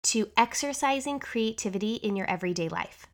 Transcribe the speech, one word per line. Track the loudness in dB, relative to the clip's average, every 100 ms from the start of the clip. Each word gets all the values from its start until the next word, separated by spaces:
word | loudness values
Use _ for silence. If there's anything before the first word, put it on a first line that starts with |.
to | 2 2 2 4
exercising | 4 2 -4 0 2 2 -2 -6
creativity | -4 0 0 0 -4 -2 -2 0
in | 0 -2
your | -2
everyday | -2 0 0 -2
life. | -2 -6 -10 -20